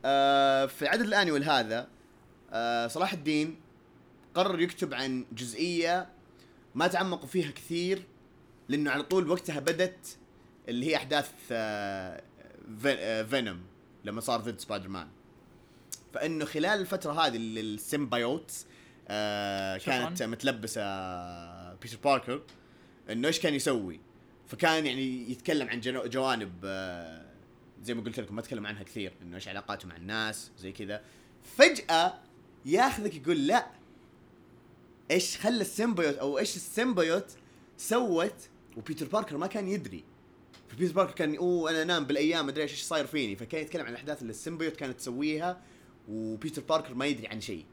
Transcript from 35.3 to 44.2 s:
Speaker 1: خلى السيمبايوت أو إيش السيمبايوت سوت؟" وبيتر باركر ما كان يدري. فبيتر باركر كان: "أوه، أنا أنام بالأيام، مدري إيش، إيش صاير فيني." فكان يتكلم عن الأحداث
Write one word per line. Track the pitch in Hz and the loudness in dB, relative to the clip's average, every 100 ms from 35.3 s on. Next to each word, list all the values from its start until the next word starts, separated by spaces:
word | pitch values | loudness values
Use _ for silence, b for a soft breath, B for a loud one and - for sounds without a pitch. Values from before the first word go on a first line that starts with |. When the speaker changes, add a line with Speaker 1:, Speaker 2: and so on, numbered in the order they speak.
| - | 0
Speaker 1:
خلى | 208 240 | 0 2
السيمبايوت | 190 - 233 190 156 139 | 0 0 2 4 2 2
أو | 139 143 | 0 0
إيش | 214 180 | 0 -4
السيمبايوت | - - 254 196 160 175 196 - B B B - | -6 0 2 4 4 4 0 -16 B B B -12
سوت؟" | - 233 240 165 196 - - - - - | 0 2 4 2 2 -2 -20 -20 -16 -14
وبيتر | 110 151 143 | -8 -6 0
باركر | 214 208 147 | 0 0 -4
ما | 185 | -2
كان | 175 185 | -2 -2
يدري. | 202 123 90 - - - - - - - | -2 -4 -12 -14 -20 -20 -20 -20 -20 -18
فبيتر | 110 175 | -2 0
باركر | 160 185 | 2 2
كان: | - 156 151 | 2 0 2
"أوه، | 180 180 160 | 2 4 4
أنا | 160 | 2
أنام | 160 175 135 | 4 2 2
بالأيام، | 147 151 165 139 | 2 4 4 0
مدري | 139 | 0
إيش، | 147 | -2
إيش | 147 | -4
صاير | - 160 135 | -2 0 0
فيني." | 156 117 98 | -2 -2 -4
فكان | 113 165 | -4 -6
يتكلم | 151 170 120 | -4 -6 -6
عن | |
الأحداث | 120 139 147 | -8 -8 -6